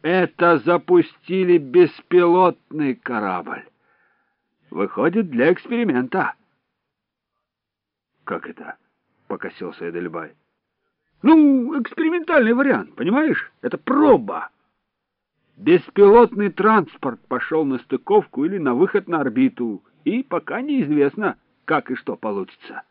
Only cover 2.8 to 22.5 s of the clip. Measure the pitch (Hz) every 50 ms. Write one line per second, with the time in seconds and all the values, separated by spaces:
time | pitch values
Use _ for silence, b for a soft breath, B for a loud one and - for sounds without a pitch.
2.8 | 147 135 123 _ _ - 120 110 104 95 92 87 85 - - - - _ _ _
3.8 | _ _ _ _ _ _ _ _ _ _ _ _ _ _ _ _ _ _ - 85
4.8 | 101 95 - 98 123 165 175 226 214 165 131 117 127 254 123 - - - 240 233
5.8 | 240 190 135 123 127 123 - 190 139 - - _ _ _ _ _ _ _ _ _
6.8 | _ _ _ _ _ _ _ _ _ _ _ _ _ _ _ _ _ _ _ _
7.8 | _ _ _ _ _ _ _ _ _ - - 85 - - - - - - - _
8.8 | _ _ _ _ _ _ _ _ _ _ 98 90 - 87 - - 95 85 - -
9.8 | 87 85 85 87 90 85 80 85 78 - _ _ _ _ _ _ _ _ _ _
10.8 | _ _ _ _ _ _ _ _ - 254 330 320 302 285 269 262 240 254 320 285
11.8 | 226 - - - 311 311 339 349 320 359 339 294 233 220 240 247 285 277 202 113
12.8 | 92 - _ - 120 170 220 285 320 302 - - - - _ _ - - - -
13.8 | _ - 254 285 311 294 226 147 110 - - - - - _ _ _ _ _ _
14.8 | _ _ _ _ _ _ _ _ _ _ _ _ _ _ _ _ 98 151 175 175
15.8 | - - _ 196 202 196 214 233 233 - - 196 208 196 - - 196 220 220 208
16.8 | 156 - - - - 135 117 - _ _ 127 - - - 156 160 156 139 131 123
17.8 | - _ 135 123 _ - 202 214 - _ - 127 143 170 196 190 156 131 120 127
18.8 | 180 190 - 202 190 - 170 156 139 131 107 127 135 127 - - 123 113 101 92
19.8 | _ _ _ _ _ - 202 247 262 _ 180 165 - - - 226 262 294 285 262
20.8 | 175 139 151 147 139 143 - 208 214 175 - _ _ _ _ _ _ - 160 143
21.8 | - - 135 - _ - 127 - - 110 101 101 92 -